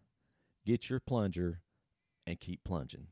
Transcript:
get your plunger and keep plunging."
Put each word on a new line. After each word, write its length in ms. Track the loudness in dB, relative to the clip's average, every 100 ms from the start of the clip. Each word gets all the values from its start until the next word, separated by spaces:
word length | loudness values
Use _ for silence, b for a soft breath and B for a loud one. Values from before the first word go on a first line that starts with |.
| _ _ _ _ _ _ 2
get 240 | 2 4
your 100 | -2
plunger 640 | 2 2 2 2 0 0 -8 _ _ _ _ _ -8
and 140 | -6
keep 240 | -6 -8
plunging." 440 | -2 -2 -4 -10 -14